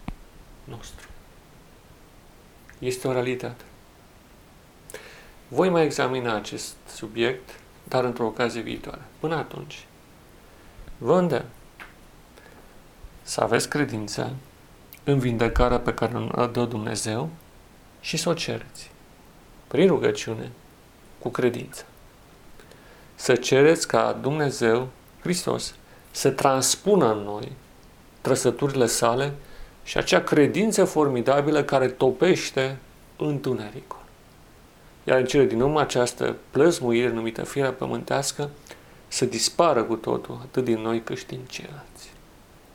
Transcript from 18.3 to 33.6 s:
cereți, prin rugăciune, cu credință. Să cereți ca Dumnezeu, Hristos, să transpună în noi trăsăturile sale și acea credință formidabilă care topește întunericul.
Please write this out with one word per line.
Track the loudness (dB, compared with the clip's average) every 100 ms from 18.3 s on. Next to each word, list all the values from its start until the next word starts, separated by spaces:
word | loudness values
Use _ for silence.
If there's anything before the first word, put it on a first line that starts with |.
cereți, | -2 -4 -6 -10 -18 -20 -20 -20 -20 -20 -20 -20 -20 -4
prin | 4 6
rugăciune, | 6 2 0 -4 -8 -8 -14 -20 -20 -20 -20 -20 -10
cu | -6
credință. | 0 0 0 -8 -14 -18 -20 -20 -20 -20 -20 -20 -20 -20 -20 -20 -20 -20
Să | -6 2
cereți | 2 4 6 6 6 2
ca | 2 2 0
Dumnezeu, | -2 -2 -2 0 2 2 0 -10 -20 -10
Hristos, | -4 -2 -2 -4 -4 -12 -20 -20 -16
să | 0 0
transpună | 4 4 4 2 0 4 4 4
în | 2
noi | -2 -8 -10 -14 -20 -20 -20 -20 -20 -10
trăsăturile | -2 0 0 0 -2 2 2
sale | 4 2 2 -2 -6 -14 -18 -18 -18
și | -6 -4
acea | 2 2
credință | 4 4 4 4 2 2
formidabilă | 2 4 2 2 2 2 4 0
care | 2 2 2
topește | 2 2 4 4 2 0 -2 -2 -4 -14 -20 -20 -6
întunericul. | -4 -2 -2 -4